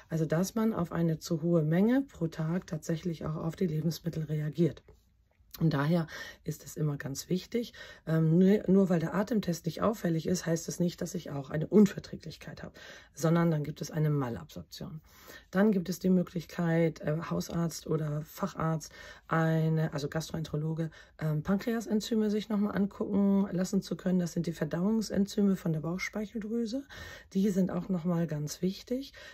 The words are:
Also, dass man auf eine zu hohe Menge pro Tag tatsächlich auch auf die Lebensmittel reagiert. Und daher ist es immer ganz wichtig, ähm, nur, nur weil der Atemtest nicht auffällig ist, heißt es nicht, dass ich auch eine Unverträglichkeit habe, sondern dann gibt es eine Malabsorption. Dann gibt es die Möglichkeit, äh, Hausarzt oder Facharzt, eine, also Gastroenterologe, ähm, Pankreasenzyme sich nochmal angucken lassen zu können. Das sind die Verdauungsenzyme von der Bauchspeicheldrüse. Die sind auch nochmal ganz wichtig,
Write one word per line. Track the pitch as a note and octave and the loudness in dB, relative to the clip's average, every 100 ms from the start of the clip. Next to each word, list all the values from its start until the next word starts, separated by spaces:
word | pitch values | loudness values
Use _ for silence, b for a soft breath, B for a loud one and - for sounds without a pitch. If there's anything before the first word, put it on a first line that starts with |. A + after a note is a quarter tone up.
| B | B
Also, | D#3+ | -2
dass | D#3 D#3 G3 | 0 2 0
man | A3+ A3 | 0 0
auf | A3 E3+ | 0 -2
eine | - E3+ D#3+ | 0 0 0
zu | - E3 | -2 -2
hohe | E3 E3+ | 2 2
Menge | D3+ E3 G#3+ B3+ | 4 4 4 4
pro | C4+ - E3 | 0 -4 -6
Tag | - D#3+ F3+ - | -2 -2 -2 -4
tatsächlich | D#3 - E3 F3+ D#3 - | -8 -4 -4 -4 -6 -6
auch | D#3 | -4
auf | E3 | -6
die | D#3+ F#3+ | -2 -2
Lebensmittel | D#3 E3 D#3 E3+ D#3 | 0 -2 -2 -4 -6
reagiert. | D#3 D3+ D3+ D3+ E3 - - - _ _ _ _ _ - | -4 -4 -4 2 2 0 -12 -20 _ _ _ _ _ 0
Und | E3 | 2
daher | D3 C#3+ F3 D#3 B B B | 4 2 2 0 B B B
ist | - D3 | -10 -10
es | - - | -12 -4
immer | D3+ C#3+ | -2 -2
ganz | C#3 C#3 - | -6 -10 -4
wichtig, | F#3 - A#3 A#3+ B B B - | -4 -2 -4 -4 B B B -2
ähm, | D#3+ D#3+ E3 | 2 6 8
nur, | F#3 G#3 - | 8 6 6
nur | F#3+ G3 | 6 6
weil | F3+ | 4
der | D#3+ | 2
Atemtest | F3 G#3 A3+ F3+ E3 - | -2 0 0 0 -2 -4
nicht | - | 0
auffällig | F3+ A3+ F3+ D#3+ - | 0 0 0 0 0
ist, | F3+ - | -2 0
heißt | E3 - | -2 -2
es | D#3+ | -2
nicht, | F3 - | -2 -2
dass | F3 | -6
ich | F3+ - | -6 -8
auch | C#3+ C3+ | -8 -6
eine | D3+ D#3+ | -4 4
Unverträglichkeit | G3+ G#3 - - - - - - - | 6 6 4 -10 -14 -14 -16 -16 -14
habe, | - B B B B | -16 B B B B
sondern | - E3 E3+ E3+ | -2 2 4 4
dann | D#3 | 2
gibt | C#3+ - | -2 -6
es | D3 | -6
eine | D#3 D3+ | 0 0
Malabsorption. | D3 B2+ A#2 D#2 - - - F#3 D#3+ B B B B B | 2 -2 -6 -10 -14 -16 -12 -12 -12 B B B B B
Dann | F#3 G#3 | 4 4
gibt | F#3+ E3+ | 4 0
es | F3+ | 0
die | F#3+ | 4
Möglichkeit, | F#3 F3 F3 - - E3+ E3 E3 D#3+ | 4 2 -4 -6 -2 2 4 2 0
äh, | - D#3 E3 | -4 -4 -2
Hausarzt | E3+ F3 E3+ E3+ - - | -4 -4 -2 -2 -4 -2
oder | D#3+ D#3 D3 | -2 0 -4
Facharzt, | D3+ - F#3+ - D#3+ D#3+ - B B B - | -6 -6 -6 -2 -2 -2 -4 B B B -2
eine, | D#3+ D#3+ D#3+ D#3+ D#3+ D#3 | 2 4 4 2 2 0
also | C#3+ C#3+ | -2 -4
Gastroenterologe, | D#3+ D#3 E3 D#3 D3+ D#3 D#3+ D#3+ B B - | -4 -4 -6 -4 -4 -2 -2 -4 B B -6
ähm, | D#3 D3+ | -2 -2
Pankreasenzyme | D#3 G3 G#3+ A#3 A#3 G#3+ - A3 G#3+ | 0 0 0 -4 0 -2 0 0 2
sich | G#3 G3 | 0 0
nochmal | G#3 G3+ | 0 0
angucken | - G3 - - G3 G3+ G3 G3 | 0 -2 -2 -2 2 4 4 2
lassen | E3+ F#3 F#3+ | 0 0 0
zu | - E3 | -2 -2
können. | F#3+ F#3 | 0 2
Das | E3+ | 0
sind | - E3+ | -2 -4
die | |
Verdauungsenzyme | D#3+ D#3 D#3+ F#3+ A3+ G3+ F#3 G3 - G3+ F#3 | -2 -2 0 0 0 0 0 0 2 2 2
von | F#3 | 0
der | D#3 | -2
Bauchspeicheldrüse. | D#3+ F3+ - G#3 G#3 A#3 G#3 A#3 A#3 B3+ D4 B B B B | -2 -4 -4 -6 -6 -6 -4 -4 -2 -4 -8 B B B B
Die | F#3+ G3+ | 2 2
sind | F#3 F3+ | 4 2
auch | F3 - | 0 -2
nochmal | F#3 E3 E3+ E3+ | -2 0 0 0
ganz | D3+ D3 - | -2 -6 -4
wichtig, | F#3 G3 - B3+ C4+ B B | -4 -4 -6 -6 -6 B B